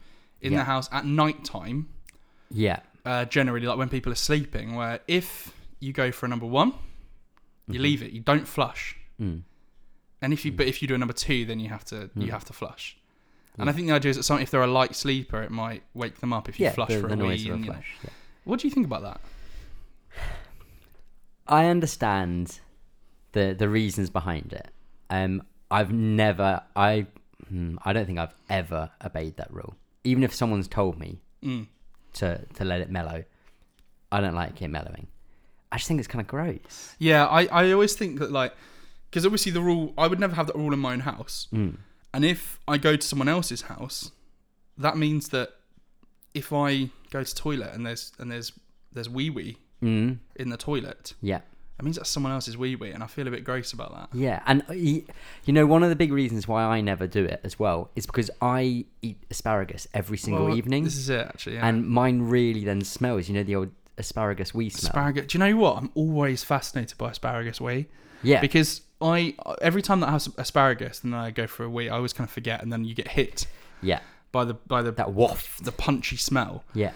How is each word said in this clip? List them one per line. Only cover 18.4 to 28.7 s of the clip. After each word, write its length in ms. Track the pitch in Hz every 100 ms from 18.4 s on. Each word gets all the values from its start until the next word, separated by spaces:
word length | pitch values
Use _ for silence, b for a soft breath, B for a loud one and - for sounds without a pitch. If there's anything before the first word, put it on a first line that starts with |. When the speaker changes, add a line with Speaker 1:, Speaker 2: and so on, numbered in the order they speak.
| -
Speaker 1:
What 160 | 240
do 60 | 294
you 40 |
think 120 | 277 170
about 160 | 113
that? 180 | 101 - b b b b b b b - - B B B B B B B - - - - - - -
Speaker 2:
I 200 | 151 170
understand 920 | 175 160 - 110 98 87 87 87 - - - - - - - -
the, 240 | 104 98 92
the 120 | 104
reasons 400 | 110 107 92 95
behind 440 | 92 90 78 -
it. 160 | - - - - - -
Um, 340 | 95 95 95 - - -
I've 200 | 101 98
never, 680 | 113 110 107 107 90 98 92 - 98
I, 320 | 104 110 98 - _ - -
hmm, 300 | 92 85 82
I 100 | 95
don't 120 | 107 95
think 140 | 85
I've 140 | 80 - -
ever 420 | 98 82